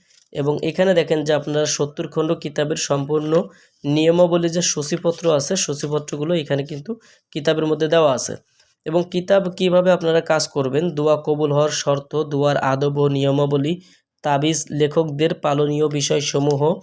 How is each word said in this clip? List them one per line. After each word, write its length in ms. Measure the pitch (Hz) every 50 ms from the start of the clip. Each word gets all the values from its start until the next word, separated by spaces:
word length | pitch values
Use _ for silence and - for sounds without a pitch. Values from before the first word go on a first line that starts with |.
| _ _ _ _ _ _ -
এবং 200 | 147 139 147 - - -
এখানে 280 | 160 151 180 185 190 185
দেখেন 260 | 170 156 156 160 156 143
যে 80 | 151 151
আপনারা 320 | 143 147 151 147 151 151
সত্তর 400 | 143 - - 147 143 - - 160
খণ্ড 240 | 147 - 160 156 160 170
কিতাবের 440 | 160 - 151 143 151 147 147 156 151
সম্পূর্ণ 520 | - - 143 143 135 143 151 156 151 156 160 175 208 - - _ _ _ _ _ -
নিয়মাবলী, 640 | 143 147 156 156 165 170 175 180 165 175 175 170 165
যে 120 | 160 175
সূচিপত্র 600 | 170 - - 156 143 - 175 170 - 170 165 - 170 165 156
আছে, 180 | 139 143 - 190
সূচিপত্রগুলো 760 | 190 - - 143 143 - 147 151 147 147 - 156 143 147 165 180
এখানে 280 | 165 143 - 143 139 139
কিন্তু 280 | 151 156 143 147 220 233 240 _ - _ _ _ _
কিতাবের 360 | - 160 143 165 156 156 156
মধ্যে 220 | 156 156 151 160
দেওয়া 240 | 151 165 165 156 143 127
আছে। 200 | 113 - - 107 - _ _ _ _ _ _ _ _ -
এবং 160 | 156 160 175 180 180
কিতাব 340 | 180 180 180 180 196 196 185 180 180
কিভাবে 340 | - 190 180 175 180 180 185
আপনারা 300 | 175 165 165 165 160 165
কাজ 220 | 160 - 156 151 151
করবেন, 360 | - - 147 131 127 131 151 175 175 -
দোয়া 200 | 147 151 151 151 151 151
কবুল 260 | 156 151 147 151 143
হওয়ার 220 | 143 147 151 147 143
শর্ত, 380 | - - 147 139 139 - - 151 151 151
দোয়ার 340 | 143 139 139 143 143 143 - 135
আদব 320 | 135 135 135 143 143 143
ও 80 | 143 143 143
নিয়মাবলী, 640 | 139 139 139 139 139 139 143 143 147 143 139 151 175 175 - _ _ _ _ _ _ _ -
তাবিজ 360 | 147 143 143 151 156 160 - - -
লেখকদের 600 | - 147 151 147 147 165 160 156 143 143 156 165 180
পালনীয় 520 | - - 147 143 143 147 147 147 147 151
বিষয়সমূহ, 760 | 147 147 147 139 - 151 151 143 - - 143 143 147 147 131 147 160 196 -